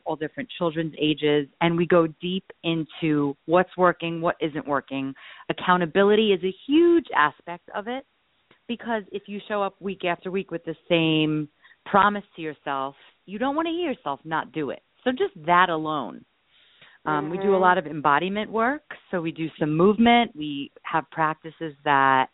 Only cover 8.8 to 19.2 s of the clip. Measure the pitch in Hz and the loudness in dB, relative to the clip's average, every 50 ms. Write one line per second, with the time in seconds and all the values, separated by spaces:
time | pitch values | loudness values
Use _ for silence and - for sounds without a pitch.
8.8 | - 233 233 214 185 - - 202 - - 208 202 - - 214 208 196 190 - - | -6 -6 -6 -6 -6 -8 -12 -12 -12 -10 -12 -12 -8 -6 -4 -4 -4 -4 -6 -8
9.8 | 170 202 185 190 - 175 170 - - 190 175 196 185 - 165 170 - 170 160 - | -8 -8 -8 -4 -4 -4 -4 -4 -6 -8 -6 -6 -6 -6 -10 -10 -8 -10 -12 -10
10.8 | _ - 175 165 160 160 156 156 156 156 151 151 151 - _ _ _ _ _ _ | _ 0 2 2 4 4 2 2 2 0 0 -2 -4 -6 _ _ _ _ _ _
11.8 | - - - 196 190 208 208 202 - _ _ - 160 156 143 _ - 151 139 135 | -6 2 4 4 4 4 2 -2 -10 _ _ -12 -12 -12 -12 _ -8 -6 -4 -4
12.8 | 135 139 139 _ _ - _ _ _ 180 196 226 247 277 285 311 330 339 320 349 | -4 -6 -8 _ _ -20 _ _ _ -12 -8 -4 -4 -2 -2 -2 -2 -2 -2 -4
13.8 | 349 294 240 - - 147 139 - - 156 160 151 - 117 - 156 147 120 - - | -4 -4 -6 -6 -6 -8 -8 -8 -8 -4 -4 -4 -4 -4 -6 -6 -4 -6 -6 -10
14.8 | _ _ _ _ - 254 254 254 403 381 - 170 151 165 175 175 185 180 165 156 | _ _ _ _ -4 -2 0 0 -2 -4 -4 -4 0 2 4 4 4 4 0 -2
15.8 | 156 156 156 147 120 90 64 - - _ _ _ _ _ _ _ _ _ _ _ | -4 -4 -4 -4 -6 -8 -10 -14 -18 _ _ _ _ _ _ _ _ _ _ _
16.8 | - _ _ _ - 156 151 147 147 156 175 190 196 202 196 185 185 180 180 185 | -20 _ _ _ -6 -4 -2 -2 -2 -4 -6 -2 0 2 4 4 6 4 4 4
17.8 | - 147 147 147 135 151 143 147 175 190 196 214 214 - 196 226 226 175 190 208 | 0 -4 -6 -2 2 2 2 2 2 0 -4 -4 -6 -4 -2 -2 -2 -2 -2 -4
18.8 | _ - - - _ - 196 180 | _ -16 -20 -20 _ -6 -6 -4